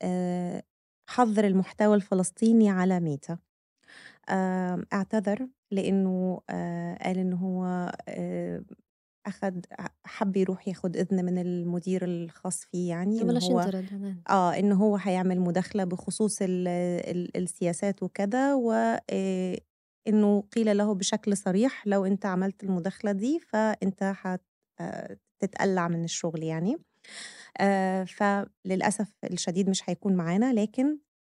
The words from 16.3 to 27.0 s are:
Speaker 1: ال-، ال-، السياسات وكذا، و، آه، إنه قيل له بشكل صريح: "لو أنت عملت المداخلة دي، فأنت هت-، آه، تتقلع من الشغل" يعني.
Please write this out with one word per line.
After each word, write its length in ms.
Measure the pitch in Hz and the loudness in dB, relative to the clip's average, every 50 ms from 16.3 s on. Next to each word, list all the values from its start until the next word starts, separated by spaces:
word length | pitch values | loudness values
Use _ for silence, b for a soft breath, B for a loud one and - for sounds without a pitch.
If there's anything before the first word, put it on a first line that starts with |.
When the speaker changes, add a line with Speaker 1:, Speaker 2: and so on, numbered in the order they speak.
| 208 - | 0 -2
Speaker 1:
ال-، 260 | 202 185 185 180 180 | -2 -2 -2 -2 -2
ال-، 680 | 180 175 175 180 180 175 170 - - 175 180 175 - - | -2 -2 -2 -2 -2 -2 -2 -4 -4 -4 -4 -6 -4 -4
السياسات 680 | 180 185 170 - - 185 170 175 - 202 202 190 - 190 | -4 -4 -6 -4 -2 -2 -2 -2 -2 -2 -4 -2 -4 -6
وكذا، 500 | 185 - - 196 202 226 254 269 277 285 | -6 -4 -2 -2 0 2 2 2 2 2
و، 160 | 269 240 226 220 226 226 226 226 - - - | 2 2 2 2 2 2 2 0 -2 -2 -4
آه، 480 | 196 196 190 190 190 185 185 185 180 - - _ _ _ _ _ _ _ - | -4 -2 -2 -2 -2 -2 -2 -2 -4 -6 -10 _ _ _ _ _ _ _ -2
إنه 340 | 220 208 214 208 208 202 202 202 - - | 2 4 4 6 6 4 2 0 -2 -2
قيل 220 | 233 220 214 202 | 0 2 2 2
له 160 | 202 208 214 208 | 2 2 0 0
بشكل 420 | 185 196 - 220 214 - 214 202 | -2 -2 -2 -2 -2 0 0 0
صريح: 500 | 196 - 190 180 196 240 269 - - - | 0 0 0 2 2 2 2 0 -2 -2
"لو 180 | 208 196 196 190 | 0 2 2 2
أنت 200 | 190 202 190 - | 2 0 0 0
عملت 380 | 202 185 185 190 196 190 - - | -2 0 0 0 -2 -4 -4 -4
المداخلة 480 | 196 190 175 165 190 - - - 208 | -2 -2 -2 -2 -4 -6 -4 -4 -2
دي، 280 | 202 190 208 254 311 339 | -2 0 0 0 -2 -2
فأنت 640 | - _ - 214 220 220 208 - 190 196 190 - 196 | -4 _ 0 0 2 0 0 0 -2 -2 -2 -2 -2
هت-، 420 | 196 196 - - 185 185 185 - _ _ _ _ _ _ - | -4 -4 -4 -6 -6 -6 -6 -8 _ _ _ _ _ _ -10
آه، 360 | 170 - - - - - - - _ _ _ _ | -10 -8 -8 -10 -12 -14 -16 -18 _ _ _ _
تتقلع 480 | 202 196 - - - 196 190 185 170 | -6 -4 -2 0 0 2 2 2 0
من 160 | 170 170 165 165 | 0 0 -2 -4
الشغل" 400 | 165 - - - 170 165 160 160 | -4 -4 -4 -4 -4 -4 -4 -4
يعني. 340 | 160 160 160 170 202 285 349 _ _ B B | -4 -2 -2 -2 -2 -2 -4 _ _ B B